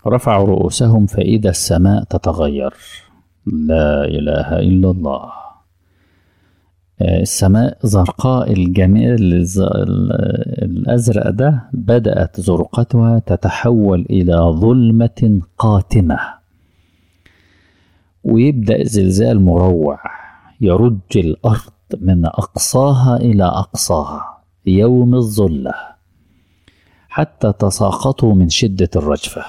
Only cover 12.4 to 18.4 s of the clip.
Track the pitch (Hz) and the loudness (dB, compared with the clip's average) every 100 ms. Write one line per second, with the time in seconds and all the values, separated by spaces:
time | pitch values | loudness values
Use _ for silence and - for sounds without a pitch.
12.4 | 90 87 85 - 117 120 113 117 - 90 | -2 -2 -2 -4 0 2 2 2 0 -2
13.4 | 101 - 120 117 101 90 - 95 90 85 | -2 -2 0 2 2 0 0 0 2 2
14.4 | 85 80 110 127 117 113 117 - 117 101 | 2 2 2 4 4 2 0 0 0 0
15.4 | - - 113 101 - 107 85 - - - | -2 -4 0 0 2 0 0 -2 -6 -14
16.4 | _ _ _ _ _ _ _ _ _ _ | _ _ _ _ _ _ _ _ _ _
17.4 | _ _ _ _ _ _ _ _ - 113 | _ _ _ _ _ _ _ _ -2 2